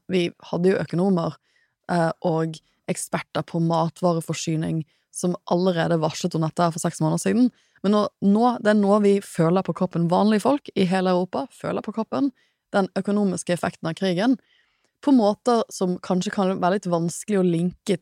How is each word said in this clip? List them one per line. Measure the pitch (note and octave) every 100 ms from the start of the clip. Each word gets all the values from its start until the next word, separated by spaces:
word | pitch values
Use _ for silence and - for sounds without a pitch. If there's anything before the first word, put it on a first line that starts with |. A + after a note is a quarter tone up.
| -
Vi | F#3 E3+ -
hadde | - E3+ F#3
jo | -
økonomer, | D#3 D#3+ G3+ F3 E3 - _ _ _ _ -
eh, | F3 E3 -
og | F3+ D#3+ E3 D#3 _ _ -
eksperter | F3+ - E3+ - -
på | - E3+
matvareforsyning | E3 E3 E3 - F3+ E3 - D#3 - D#3 E3 E3 - _ _
som | - F3+ F3 -
allerede | F3 F#3+ E3+ E3 E3+
varslet | D#3 - F3+
om | D#3+
dette | D#3 -
her | E3+
for | D#3+
seks | E3+ -
måneder | D#3 E3+
siden. | F#3+ G#3+ B3 - _ _
Men | F#3+
nå, | G#3 - -
nå, | G3 G#3 A#3+ A#3+
det | G#3+
er | G#3+
nå | G3 G#3+
vi | G3+ G3
føler | - - E3 F#3+
på | F3+
kroppen, | - F#3 E3+ E3+
vanlige | F#3 G#3 G#3+
folk | A#3 C#4+ - -
i |
hele | F#3 F#3+ F#3
Europa | F3+ F3+ A#3 C#4
føler | - - F#3+
på | -
kroppen, | A3 G#3+ B3 C#4 - _ _ _
den | G3+ F#3+ G3
økonomiske | G3 G3+ G3 F3 -
effekten | F3 F#3+ - E3
av |
krigen, | D#3+ F#3+ F3 A#3+ B3 _ _ _ _ _ _
på | D4
måter | B3+ G3+ G#3 B3 A#3 -
som | - F#3 F3+
kanskje | - F#3 G3+
kan | - F#3+ F#3
være | F3
litt | G3+ F3+
vanskelig | E3+ E3+ - - G3
å | F3+
linke | E3 F3+ - - F3+